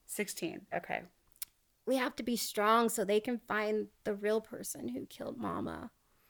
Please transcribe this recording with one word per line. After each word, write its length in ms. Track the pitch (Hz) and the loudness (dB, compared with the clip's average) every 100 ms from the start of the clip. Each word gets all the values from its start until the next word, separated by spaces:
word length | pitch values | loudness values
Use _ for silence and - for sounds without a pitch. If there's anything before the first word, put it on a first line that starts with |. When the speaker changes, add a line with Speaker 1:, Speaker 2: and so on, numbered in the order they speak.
| - | -8
Speaker 1:
Sixteen. 560 | - 196 - 170 185 - | -4 -4 -4 -6 -6 -6
Okay. 280 | 170 - - 180 _ _ - - _ _ _ - | -6 -4 -6 -6 _ _ -14 -14 _ _ _ 0
Speaker 2:
"We 100 | 262 | 2
have 200 | 254 - | 0 -2
to 60 | |
be 140 | 240 233 | 0 0
strong 520 | - 214 208 226 233 | 0 2 6 6 6
so 120 | 233 | 2
they 160 | 190 214 | 4 4
can 180 | 247 240 - | 2 -2 -2
find 400 | 214 214 214 202 _ | 0 2 0 -2 _
the 100 | - | -4
real 260 | 202 208 220 | 0 2 2
person 460 | 220 - 196 - 247 | 0 -8 -8 -6 -6
who 180 | 247 - | -6 -8
killed 320 | - - - | -10 -8 -4
mama." 520 | 202 - - 82 240 - _ _ | -4 -2 -4 -6 -10 -16 _ _